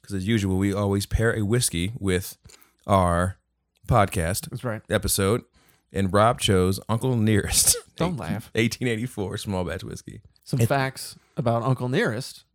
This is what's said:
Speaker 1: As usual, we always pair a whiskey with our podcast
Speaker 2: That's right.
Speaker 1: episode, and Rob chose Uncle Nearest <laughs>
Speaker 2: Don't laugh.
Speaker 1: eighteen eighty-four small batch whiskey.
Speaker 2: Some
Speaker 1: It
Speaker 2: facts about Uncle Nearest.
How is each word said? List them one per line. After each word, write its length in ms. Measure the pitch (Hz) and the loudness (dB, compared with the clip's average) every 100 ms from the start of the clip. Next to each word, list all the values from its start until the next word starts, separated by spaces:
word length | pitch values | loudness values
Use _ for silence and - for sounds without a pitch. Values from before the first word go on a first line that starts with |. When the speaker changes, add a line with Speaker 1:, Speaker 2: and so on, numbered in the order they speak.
| - | -6
Speaker 1:
As 160 | 98 95 | -4 0
usual, 300 | 113 98 92 | 2 2 0
we 160 | 101 | 0
always 320 | 98 101 98 101 | 0 0 0 -2
pair 300 | - 113 113 | 0 0 0
a 80 | |
whiskey 480 | 101 120 123 85 92 120 | 0 0 0 -2 -4 -4
with 380 | 98 90 - - - - _ _ - | -2 -2 -2 -16 -20 -20 _ _ 0
our 500 | 98 90 87 92 - _ _ _ _ - | 2 4 2 0 -4 _ _ _ _ 2
podcast 600 | 120 98 - 82 101 - | 4 4 0 -2 -4 -6
Speaker 2:
That's 140 | 120 | -8
right. 180 | 127 110 - | -6 -8 -2
Speaker 1:
episode, 540 | 104 92 - 98 120 - _ _ _ _ | 0 0 0 2 0 -4 _ _ _ _
and 180 | 78 98 | -2 2
Rob 260 | 101 110 - | 4 4 2
chose 400 | - 95 92 98 - | 2 4 4 0 -2
Uncle 260 | 113 127 120 | -2 0 2
Nearest 640 | 107 104 - - - - - | 4 2 2 2 2 0 -4
<laughs> 80 | - | -4
Speaker 2:
Don't 220 | 170 151 | -4 -4
laugh. 320 | 82 101 - 110 | -6 -8 -4 0
Speaker 1:
eighteen 320 | 117 - 123 | 0 0 -4
eighty-four 500 | 110 123 - 95 104 | -4 -6 -6 -6 -6
small 260 | - 92 | -6 -4
batch 200 | 85 90 | -4 -6
whiskey. 380 | 110 - - 107 _ _ | -10 -12 -14 -20 _ _
Speaker 2:
Some 160 | - 135 | -4 0
Speaker 1:
It 60 | 117 | 2
Speaker 2:
facts 480 | 139 131 - - - _ - | 2 0 -6 -16 -16 _ -4
about 260 | 117 117 | 0 0
Uncle 260 | 127 123 123 | 0 -2 0
Nearest. 540 | 143 220 107 - - _ | 0 0 -4 -8 -16 _